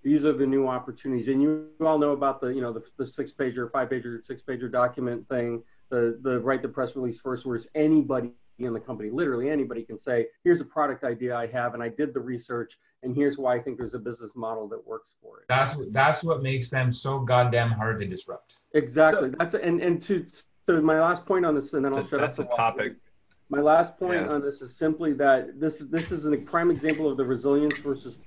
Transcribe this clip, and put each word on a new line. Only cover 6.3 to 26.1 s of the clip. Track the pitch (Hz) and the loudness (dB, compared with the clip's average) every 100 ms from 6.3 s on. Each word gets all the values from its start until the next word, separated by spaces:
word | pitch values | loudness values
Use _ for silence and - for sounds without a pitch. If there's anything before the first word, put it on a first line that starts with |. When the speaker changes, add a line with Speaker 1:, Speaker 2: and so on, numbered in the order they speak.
| 123 | 0
Speaker 1:
write | 117 131 | 0 -2
the | 120 | -2
press | 139 120 | -6 -6
release | 139 127 113 | -4 -6 -6
first, | 131 123 135 | -6 -6 -4
where | 117 | -6
it's | - | -4
anybody | 151 156 156 123 127 120 - _ - | 0 4 4 4 -2 -2 -12 _ -10
in | 123 | -6
the | 113 | -6
company, | - 110 107 | -8 -8 -6
literally | 127 165 120 135 | -2 -2 0 0
anybody | 151 117 117 | 0 -2 -6
can | 117 110 | -10 -10
say, | - 120 113 _ | 0 0 0 _
"Here's | 175 170 | 2 2
a | |
product | 127 - 143 131 | 2 -2 0 0
idea | 131 113 123 | -4 -4 -4
I | 120 117 | -4 -4
have, | 123 120 | -4 -4
and | 117 | -4
I | 117 | -8
did | 113 147 | -4 -4
the | 131 | -4
research, | 120 123 - 120 113 _ _ _ | -6 -10 -6 -6 -6 _ _ _
and | 127 | -6
here's | 127 143 139 | 2 2 2
why | 131 | 0
I | 123 | 0
think | 131 123 | -2 -8
there's | 117 | -8
a | 120 | -8
business | 110 113 110 | -10 -10 -14
model | 123 113 110 107 | -10 -8 -6 -8
that | 110 | -12
works | - 110 _ _ | -12 -14 _ _
for | 110 - | -20 -20
it." | - | 0
Speaker 2:
That's | 127 135 147 | 2 2 -2
what, | 123 | -2
that's | 117 143 160 | 4 4 4
what | 165 147 | 0 -2
makes | 135 135 120 | 0 -2 -2
them | 131 127 | 0 0
so | 120 135 135 | 0 -4 -2
goddamn | 123 123 117 117 117 | 4 4 4 4 2
hard | 107 110 104 | 0 0 -2
to | 98 | -6
disrupt. | 92 - 87 _ _ _ | -8 -12 -14 _ _ _
Speaker 1:
Exactly. | 151 127 131 156 151 135 | 0 2 6 6 6 0
Speaker 3:
So | 127 | -2
Speaker 1:
That's, | 170 | -2
and, | 208 175 175 | 0 0 0
and | 180 170 | 2 0
to, | - 190 - - _ _ - | 0 -2 -2 -18 _ _ 2
so | 170 | 4
my | 156 156 | 4 4
last | 165 170 | 4 2
point | - 185 170 | 0 2 4
on | |
this, | 147 135 | 2 0
and | 151 | -2
then | 139 | 0
I'll | 135 | -2
Speaker 3:
So | - | -2
Speaker 1:
shut | 143 | 0
Speaker 3:
that's | 147 - | 0 -2
Speaker 1:
up | - | -4
Speaker 3:
the | - | 0
Speaker 1:
for | |
a | |
while, | 113 | 0
Speaker 3:
topic. | 110 104 | 0 -6
Speaker 1:
please. | - _ _ _ _ _ | -6 _ _ _ _ _
My | 143 | 2
last | 151 160 170 - | 6 6 4 -2
point | 180 175 | -2 -2
Speaker 3:
Yeah. | 151 | 0
Speaker 1:
on | 147 | -2
this | 143 139 | -4 -8
is | 127 | -16
simply | - 156 156 165 | -2 -2 0 -2
that | 135 139 131 - 135 | 2 4 4 2 -4
this, | 156 151 | -4 -4
this | 139 165 165 | -4 -4 -2